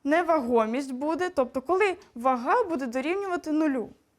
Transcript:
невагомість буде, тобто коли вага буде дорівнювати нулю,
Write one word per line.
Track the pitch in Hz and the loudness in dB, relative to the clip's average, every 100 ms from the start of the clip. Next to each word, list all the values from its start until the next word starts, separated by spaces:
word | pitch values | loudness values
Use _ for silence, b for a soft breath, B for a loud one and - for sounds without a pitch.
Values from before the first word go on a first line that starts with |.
невагомість | 277 320 330 320 240 233 220 247 269 | 0 2 4 2 2 2 2 0 -4
буде, | 254 294 320 359 | -4 -2 -2 -2
тобто | 359 254 262 | 0 -2 -2
коли | 262 370 415 - B 240 | 0 2 2 0 B -4
вага | 254 254 262 427 | 0 0 2 0
буде | 392 320 262 | 2 -2 -4
дорівнювати | 254 285 392 392 349 311 | -4 -2 -2 -2 -4 -2
нулю, | 302 311 262 208 - _ | 0 0 0 -4 -12 _